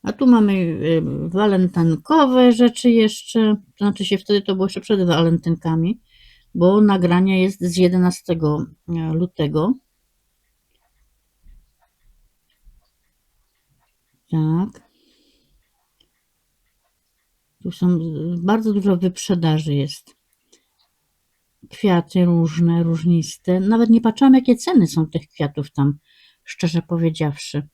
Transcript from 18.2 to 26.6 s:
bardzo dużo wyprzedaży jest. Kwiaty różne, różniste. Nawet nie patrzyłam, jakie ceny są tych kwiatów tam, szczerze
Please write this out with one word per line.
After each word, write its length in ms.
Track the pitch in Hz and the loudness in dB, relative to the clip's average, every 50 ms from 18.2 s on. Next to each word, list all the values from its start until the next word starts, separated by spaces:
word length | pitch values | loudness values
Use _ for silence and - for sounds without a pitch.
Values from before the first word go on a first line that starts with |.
| 156 170 175 170 | -8 -6 -8 -6
bardzo 300 | 170 190 208 226 220 220 | -2 -2 -2 0 0 -2
dużo 240 | 202 202 190 202 185 | -2 0 0 0 0
wyprzedaży 800 | 175 180 185 180 - - - 196 175 165 165 156 156 151 151 143 | 0 -2 -4 -4 -6 -6 -4 -2 0 0 0 0 0 -2 -2 -4
jest. 420 | 143 135 143 - - _ _ _ _ _ _ _ _ _ _ _ _ _ _ _ _ _ _ _ _ _ _ _ _ _ _ _ _ _ _ _ _ - - | -4 -4 -4 -8 -14 _ _ _ _ _ _ _ _ _ _ _ _ _ _ _ _ _ _ _ _ _ _ _ _ _ _ _ _ _ _ _ _ -20 -20
Kwiaty 540 | - - - 202 180 170 170 - - 185 180 | -14 -4 0 0 0 0 0 -2 -2 0 2
różne, 580 | 175 170 170 165 160 156 165 170 170 170 170 | 2 2 2 0 -2 0 0 0 2 2 0
różniste. 800 | 170 165 165 160 160 175 170 165 160 - - - _ - 180 185 | 0 -2 -2 -2 0 0 0 0 0 -4 -12 -12 _ -2 -2 0
Nawet 300 | 190 202 226 226 233 226 | 0 0 2 2 4 4
nie 100 | 226 233 | 2 2
patrzyłam, 340 | 233 233 220 - 277 269 262 | 2 0 0 2 4 6 6
jakie 220 | 262 262 262 240 | 4 4 2 0
ceny 300 | 240 - - 370 269 175 | 0 0 0 2 2 2
są 200 | 156 - 170 160 | 2 0 -4 -4
tych 220 | 156 _ 165 - _ | -4 _ -10 -10 _
kwiatów 420 | _ - 156 143 147 - 139 - | _ -6 -6 -6 -6 -8 -12 -10
tam, 280 | _ - 139 143 143 147 _ _ _ _ _ _ _ _ _ | _ -2 -2 -2 -2 -4 _ _ _ _ _ _ _ _ _
szczerze 380 | - - _ | -20 -10 _